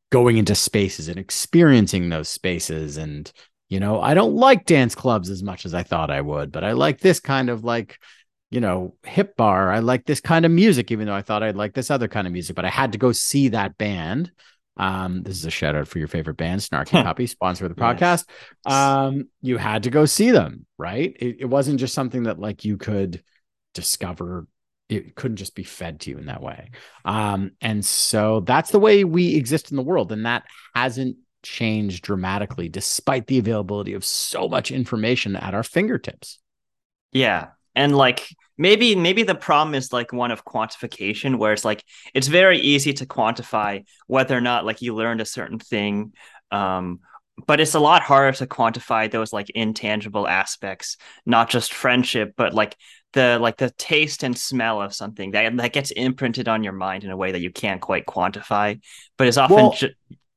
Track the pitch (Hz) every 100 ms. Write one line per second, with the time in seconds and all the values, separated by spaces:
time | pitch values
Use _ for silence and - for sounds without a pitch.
0 | - 127 123 113 104 101 - 107 95 -
1 | 80 87 - - - 170 160 123 98 98
2 | 87 80 76 - 92 85 - 80 76 73
3 | 78 73 73 _ _ _ - 95 101 110
4 | 123 170 220 226 262 226 - 147 120 -
5 | 127 107 90 92 101 90 92 87 87 82
6 | 76 69 73 73 71 151 185 - 147 135
7 | 190 175 - 135 123 113 117 117 104 -
8 | - _ _ _ - 123 117 185 180 -
9 | - 196 202 - 110 92 92 107 117 127
10 | - 139 - 165 165 165 220 131 107 110
11 | 107 98 101 107 110 101 104 135 127 139
12 | 113 110 92 87 82 90 87 - 131 104
13 | 127 110 - 139 135 110 95 - 104 90
14 | 80 123 175 _ _ _ _ - 95 95
15 | 90 90 95 92 80 - 76 76 73 82
16 | 76 85 76 - 82 98 - 71 - 170
17 | 95 - 123 - 92 87 90 85 117 120
18 | 175 170 - - - _ - 135 139 135
19 | 135 139 - _ 127 117 101 107 120 147
20 | 151 - 233 196 76 - - - - 226
21 | 170 - 123 117 127 139 135 135 127 -
22 | 127 127 117 82 107 92 107 101 - 101
23 | 95 87 _ _ _ _ _ 170 - -
24 | 90 - 90 90 80 _ _ _ - 107
25 | - - 123 101 95 - 87 - 87 73
26 | - 71 73 - - - - 120 - _
27 | - 107 104 98 98 - 113 104 98 -
28 | - 110 107 110 92 139 - 208 214 202
29 | 180 170 175 151 120 156 - 143 135 175
30 | 98 107 117 120 - - - 120 127 120
31 | 127 - _ _ - - 113 107 101 90
32 | - 95 92 101 101 - 85 - - -
33 | - 131 - 131 107 107 95 101 98 98
34 | - - - - - 127 - 131 117 110
35 | 110 127 101 92 90 101 - 170 214 247
36 | - - - - _ _ _ _ _ _
37 | _ 135 117 87 - _ _ 127 143 139
38 | 127 127 - - _ - 180 214 240 185
39 | 170 196 196 170 - 151 156 139 127 123
40 | 117 120 120 110 - 110 113 - 120 -
41 | 101 107 139 123 107 107 113 107 - -
42 | - 170 131 175 190 175 143 143 143 135
43 | 123 - 110 117 - 110 104 101 - _
44 | - 127 135 123 123 120 107 110 120 110
45 | 113 113 107 127 82 110 - 107 104 101
46 | 107 - - - - 101 95 92 90 90
47 | _ - _ - - 151 151 156 151 151
48 | - 139 139 135 127 - 113 120 - 113
49 | 110 113 110 107 104 113 110 107 104 107
50 | 104 104 92 92 - - 98 92 - -
51 | - - - 117 113 120 - - 131 123
52 | 123 123 104 - 110 107 104 - _ _
53 | _ 135 123 117 117 - 127 - - 151
54 | 151 - 131 123 - 131 113 107 98 -
55 | 104 104 98 104 113 120 120 139 139 -
56 | 127 127 127 120 117 110 101 95 95 95
57 | 101 95 95 90 87 - 104 92 - 90
58 | - 92 92 104 - 101 104 107 - -
59 | - - 127 131 131 208 208 - 135 -
60 | - - _